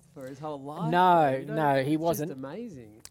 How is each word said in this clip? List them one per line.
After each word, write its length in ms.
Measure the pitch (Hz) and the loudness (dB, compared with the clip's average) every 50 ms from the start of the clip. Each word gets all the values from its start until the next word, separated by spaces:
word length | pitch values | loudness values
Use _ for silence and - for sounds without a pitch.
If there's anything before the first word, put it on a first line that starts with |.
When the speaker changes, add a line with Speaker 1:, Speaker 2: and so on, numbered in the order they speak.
| _ _ - | _ _ -20
Speaker 1:
for 140 | 147 131 131 | -18 -16 -16
his 100 | 143 135 | -14 -12
whole 240 | 156 156 147 139 | -12 -10 -10 -10
life? 300 | 135 143 151 170 180 156 | -12 -12 -10 -6 -2 0
Speaker 2:
No, 440 | 170 175 185 185 175 170 156 139 131 | 2 4 6 6 6 6 6 4 2
Speaker 1:
You 100 | 135 135 | 0 -4
know, 100 | - 220 | -4 -4
Speaker 2:
no, 180 | 160 156 143 135 135 | 0 2 2 2 2
he 20 | |
Speaker 1:
it's 80 | 131 143 156 | 2 0 0
just 60 | 156 | 0
Speaker 2:
wasn't. 320 | 165 170 160 - 151 175 139 | 0 0 -2 -2 -4 -8 -8
Speaker 1:
amazing. 680 | 131 135 135 156 214 240 233 165 127 113 107 107 113 - - | -10 -12 -12 -12 -12 -14 -14 -16 -16 -18 -20 -20 -20 -16 -8